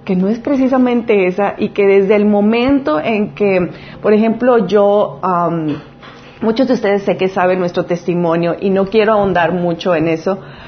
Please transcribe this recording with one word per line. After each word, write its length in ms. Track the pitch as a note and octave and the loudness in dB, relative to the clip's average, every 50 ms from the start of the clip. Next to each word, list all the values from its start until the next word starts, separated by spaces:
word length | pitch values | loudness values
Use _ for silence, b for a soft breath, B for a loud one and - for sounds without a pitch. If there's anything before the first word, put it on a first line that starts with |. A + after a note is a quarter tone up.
| - | -6
que 100 | - F#3+ | -4 -2
no 140 | F3+ F#3 G3 | 0 0 0
es 100 | A3+ A#3+ | -2 -2
precisamente 880 | - - C#4+ C4 C4+ B3+ C4 C4 B3+ B3 A#3+ A#3+ A3 - G#3+ G3+ F#3 F3+ | -2 -2 0 0 2 2 2 2 2 2 0 0 0 2 2 2 2 0
esa 260 | F3+ G3+ G3+ - - - | 0 -2 -2 -2 -2 -4
y 120 | G3+ G3+ | -6 -4
que 160 | - - G3+ | -2 0 2
desde 300 | G3 G3 G3 G3 F#3+ A3 | 4 4 4 4 4 2
el 100 | G#3 G#3 | 2 2
momento 720 | G#3 G#3 G3+ G#3 G#3+ A3+ A#3 A#3+ C4+ C#4+ C#4 C#4 D4+ D4+ D4+ | 2 2 2 2 2 2 2 2 2 0 0 0 0 -2 -2
en 360 | - A3+ A3 G#3 G#3+ G#3 - | -2 -2 -2 -2 -2 -4 -4
que, 340 | - G#3 G3 F#3+ F#3 F3+ D#3+ B B B B B B | -2 0 0 2 0 0 -2 B B B B B B
por 120 | - G#3 G#3+ | 0 2 2
ejemplo, 520 | G#3 A3 A3+ A3 A3+ A#3+ B3+ B3 A#3 G3 | 4 2 2 0 0 2 2 2 2 2
yo, 540 | F3 G3+ G#3 G3+ G3+ G3+ G#3+ G3 - D3 C#3 | 2 2 2 4 4 4 2 0 0 -4 -6
am, 560 | - F#3 F3+ E3+ F3 E3 E3 E3+ D#3 D3+ C#3+ D3+ - - - B B B B B B B B B | -4 -2 -2 0 0 -2 -2 -2 -4 -4 -6 -6 -10 -16 -20 B B B B B B B B B
muchos 260 | - A3 A3 A#3+ C4 C4 | -2 -2 0 0 0 0
de 60 | C4 | 0
ustedes 300 | - A3 G3 G3+ G3 G3 | 0 0 0 0 0 0
sé 140 | G#3 G#3 - | -2 -2 0
que 100 | F#3 F#3 | -2 -2
saben 320 | F#3+ G3+ F3+ F#3 F#3+ F#3 | 0 0 0 0 0 0
nuestro 260 | F3+ F3 F3 F#3 E3+ | -2 -2 -2 -4 -4
testimonio 680 | - F3+ E3+ - - F3 F3 F3 E3 E3 E3+ E3+ E3+ E3 - | -2 -4 -4 -2 -4 -2 0 0 0 0 0 0 -2 -2 -2
y 100 | - G3+ | -2 0
no 180 | F#3+ F#3+ G3 G3 | 0 0 0 0
quiero 260 | A3 A3 G#3 G#3+ A3 | 2 2 2 4 2
ahondar 380 | G#3 G3+ G3 F3+ F3 E3+ E3 | 2 2 0 0 0 0 0
mucho 420 | F3+ F3+ F3 F3 E3+ E3+ - G3 F3 | 0 -2 -2 -2 -4 -2 -2 0 0
en 140 | D#3 D#3 E3 | 0 0 0
eso, 320 | D#3+ D#3+ - F#3 G3 G3 B B B B B | -2 -2 -2 -4 -4 -4 B B B B B